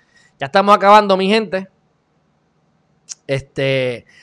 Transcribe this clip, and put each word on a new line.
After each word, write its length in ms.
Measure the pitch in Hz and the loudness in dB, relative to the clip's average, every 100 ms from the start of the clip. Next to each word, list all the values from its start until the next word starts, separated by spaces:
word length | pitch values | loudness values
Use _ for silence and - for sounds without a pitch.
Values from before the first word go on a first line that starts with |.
| _ _ _ _ | _ _ _ _
ya 100 | 135 | -4
estamos 280 | 196 202 208 | -2 2 2
acabando, 400 | 196 208 202 190 | 6 4 4 0
mi 140 | 190 | 0
gente. 400 | 220 208 190 190 _ _ _ _ _ _ _ _ _ _ _ _ _ - - - | -2 -2 -8 -10 _ _ _ _ _ _ _ _ _ _ _ _ _ -20 -18 -8
Este, 800 | 135 135 - 135 135 127 117 - _ | -8 -8 -8 -4 -4 -4 -8 -16 _